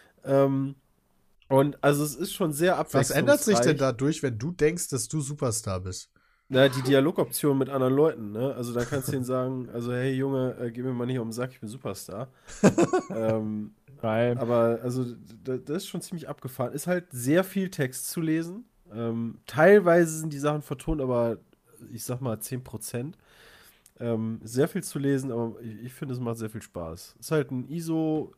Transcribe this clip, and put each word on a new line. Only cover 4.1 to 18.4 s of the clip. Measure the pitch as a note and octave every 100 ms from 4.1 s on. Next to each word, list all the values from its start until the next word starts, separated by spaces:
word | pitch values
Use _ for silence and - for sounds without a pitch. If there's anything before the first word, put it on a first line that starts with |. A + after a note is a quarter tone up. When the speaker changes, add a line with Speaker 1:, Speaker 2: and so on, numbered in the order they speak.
| D#3+
Speaker 2:
wenn | C3+ A2
du | C#3+
denkst, | F3+ D3+ F3 -
dass | C3 -
du | D#3
Superstar | C#3 D3 C3 A2 G#2 F#2
bist? | F#2+ F2 - _ _ _ -
Speaker 1:
Na, | B2+ C3+
die | C3
Dialogoption | C3 C#3 C#3+ F#3 E3 - D3 C#3
mit | C3+
anderen | C#3 B2+
Leuten, | C3+ D#3+ A#2 G#2
ne? | G#2+ C3+
Also | C3 A#2+
da | A#2+
kannst | A#2+ C#3+ C3
du |
denen | C#3
sagen, | B2 B2+ B2+ C3 A#2+
also | A#2+ A#2+
hey | B2 C3+
Junge, | C3 C#3 C3+ B2+ -
äh, | A#2+
geh | A#2+
mir | C3
mal | B2 A#2+
nicht | C3
um | A2+
den |
Sack, | A2+ B2+
ich | -
bin | G#2+
Superstar. | C3 B2 G2 - G2 B2+ _ - -
Speaker 2:
<laughs> | G3+ - - F#4 -
Speaker 1:
Ähm, | A2+ A2 A2 G#2+ G#2+ G#2 - _ C3+
Speaker 3:
Geil. | A#2 A2 A#2+ A#2+
Speaker 1:
aber | A#2+ A#2+ A#2 A#2
also | B2 B2+
d-, | A#2+ A2+ - A2+ C3 B2+
d-, |
das | C#3 E3
ist | -
schon | F3
ziemlich | - E3+ D3
abgefahren. | D3 B2+ - B2
Ist | D3 F3
halt | F3+ F3
sehr | B2 B2 E3
viel | F#3 G3 F#3+
Text | E3+ C3 - -
zu | F3
lesen. | D#3+ D#3+